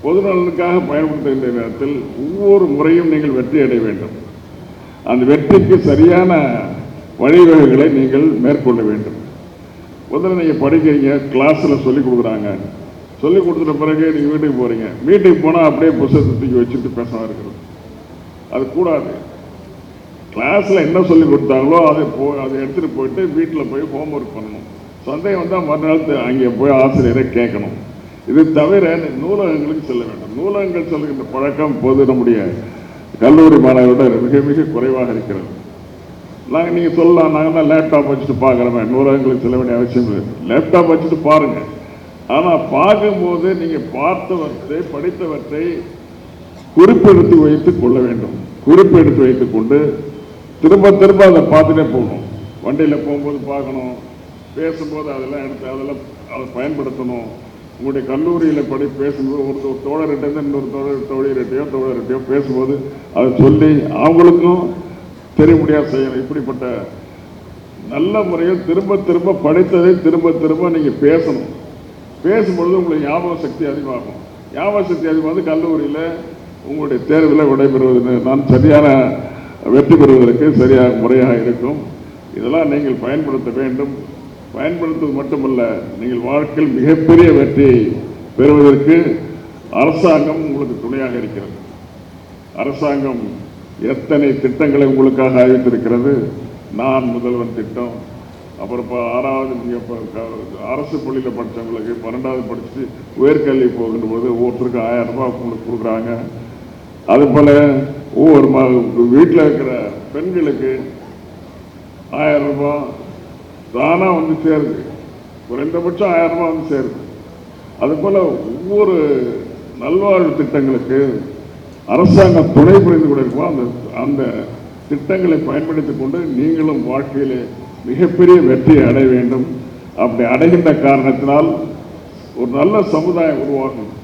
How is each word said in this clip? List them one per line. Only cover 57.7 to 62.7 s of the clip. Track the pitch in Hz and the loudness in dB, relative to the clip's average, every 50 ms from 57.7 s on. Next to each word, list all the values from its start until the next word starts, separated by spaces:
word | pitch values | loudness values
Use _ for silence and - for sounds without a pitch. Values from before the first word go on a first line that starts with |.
| - - | -18 -10
உங்களுடைய | 120 135 135 135 127 - | -8 -6 -6 -6 -6 -6
கல்லூரியில | 135 143 160 175 170 165 160 156 147 143 139 - | -6 -4 -2 -2 -2 0 0 0 0 -2 -4 -4
படி | 139 127 143 139 - 135 | -4 -4 -6 -6 -4 -4
பேசும்போது | 139 143 139 139 135 135 135 143 135 135 | -6 -6 -4 -4 -6 -6 -4 -4 -4 -6
ஒரு | 135 135 135 | -6 -6 -6
தோ-, | 139 127 - - | -6 -8 -6 -6
தோழர்கிட்ட | 143 147 156 160 156 147 135 143 | -6 -4 -4 -2 -4 -4 -4 -4
இருந்து | 147 143 151 143 143 | -4 -4 -4 -4 -4
இன்னொரு | 143 139 135 123 135 | -4 -4 -6 -6 -8
தோழர், | 139 139 143 139 135 123 139 | -6 -6 -4 -4 -6 -6 -6
தோழியர்கிட்டயோ, | 135 131 135 139 135 131 123 107 127 135 147 143 131 | -4 -2 -2 -2 -2 -2 -4 -4 -4 -6 -6 -4 -4
தோழர்கிட்டயோ | 135 131 131 127 117 110 113 127 131 127 - | -4 -4 -4 -4 -6 -4 -4 -6 -6 -4 -2
பேசும்போது | 135 143 139 135 131 127 131 127 | -2 -2 0 -2 -2 -2 -2 -2